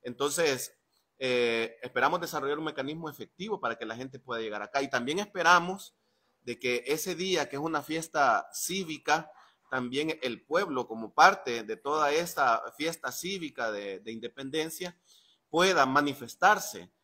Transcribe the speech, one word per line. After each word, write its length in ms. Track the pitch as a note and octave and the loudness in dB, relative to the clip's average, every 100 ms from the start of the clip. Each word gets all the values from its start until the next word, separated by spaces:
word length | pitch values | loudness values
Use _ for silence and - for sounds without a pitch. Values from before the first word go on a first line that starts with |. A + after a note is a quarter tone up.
Entonces, 720 | B2 A#2+ C#3+ C#3+ D#3+ C3 - _ _ _ _ _ | -12 -2 -2 2 2 2 -4 _ _ _ _ _
eh, 600 | C3 B2 A#2+ A#2 A2+ - | 0 2 2 2 -2 -6
esperamos 380 | B2 B2 C3+ F3 | -8 0 2 2
desarrollar 380 | E3 D#3 C#3 D3 | -4 -4 -4 -4
un 60 | |
mecanismo 440 | D#3+ D3+ C3+ D#3 D#3+ | -6 -6 -8 -8 -10
efectivo 520 | C#3 A2 _ G3 G3 | -12 -16 _ -6 -4
para 160 | B2 A2+ | -4 -4
que 80 | |
la 120 | A2 A2+ | -8 -8
gente 220 | C3 C3 | -10 -12
pueda 220 | - A#2 | -8 -6
llegar 220 | A2+ G#2 | -4 -6
acá. 180 | G#2 C#3 | -4 -2
Y 60 | C#3 | -2
también 300 | B2+ A#2+ E3 | -2 -2 -4
esperamos 760 | G#3 F#3+ E3 F3 F3 F#3+ - _ _ _ _ _ | -4 0 6 6 4 -8 -12 _ _ _ _ _
de 180 | - A#2+ | -10 -4
que 260 | B2+ B2 B2 | 0 0 0
ese 280 | D#3 F#3 | -4 -2
día, 340 | E3 F#3+ E3+ C#3 | -4 0 0 0
que 60 | C#3 | -4
es 60 | |
una 200 | D#3 D#3 | -2 -4
fiesta 640 | C#3 D#3+ D#3+ D#3 C#3 A#2 - | -2 -6 -4 2 4 4 0
cívica, 760 | - - F#3+ F3 D3+ - D3+ D#3 - - _ _ | -8 -4 -4 -4 -6 0 0 0 -18 -20 _ _
también 480 | C3 B2 C3 D#3 D#3 | -6 -2 -2 -2 -2
el 200 | B2+ G#2+ | -4 -6
pueblo, 440 | _ D#3+ G3 C3 A#2+ | _ 0 0 -2 -4
como 240 | A2+ A2 | -8 -6
parte 520 | - E3+ G3 - A#2 | 8 8 8 -2 -6
de 120 | G#2+ A2 | -4 -8
toda 360 | C#3 D3+ D3 | -4 0 2
esta 500 | D3+ F3 E3+ C3+ A2+ - - | 2 -2 2 2 2 0 -6
fiesta 360 | D3+ D#3+ C3 | -6 -4 -8
cívica 580 | - F3+ G3 D#3 C3 A#2 | -8 -6 -6 -8 -6 -4
de, 300 | G2+ G2+ F#2+ | -4 -6 -10
de 100 | G#2+ | -10
independencia, 880 | A2+ A#2+ B2+ C3+ D#3+ D#3+ D#3+ F3+ - _ _ _ _ _ | -10 -12 -12 -6 -4 -4 -6 -10 -12 _ _ _ _ _
pueda 380 | D#3 F#3 F3 C3 | 4 4 6 6
manifestarse 1040 | C3+ C#3+ C3+ A#2 - F#3 G#3 - - F2 _ | 4 2 -2 -10 2 4 4 0 -12 -14 _